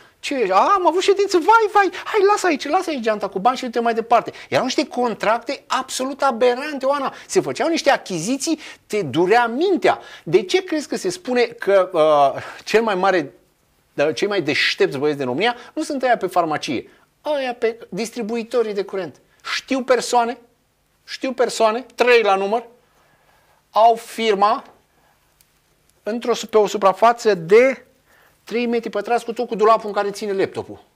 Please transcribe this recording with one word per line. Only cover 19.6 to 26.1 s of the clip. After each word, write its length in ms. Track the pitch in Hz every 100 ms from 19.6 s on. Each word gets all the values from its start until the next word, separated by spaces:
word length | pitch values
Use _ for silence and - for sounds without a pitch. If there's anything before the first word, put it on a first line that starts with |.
| - 269
persoane, 560 | 247 247 - 240 233 262 _ _ _ _ _ _
știu 280 | - - 262
persoane, 540 | 254 233 - 226 220 254
trei 280 | - 240 240
la 120 | 208
număr, 300 | 196 196 226 233 _ _ _ _ _ _ _ _ _ _
au 200 | 208 226
firma 720 | 226 - - 226 196 202 226 - _ _ _ _ _ _ _ _ _ _ _ _ _
într-o, 300 | -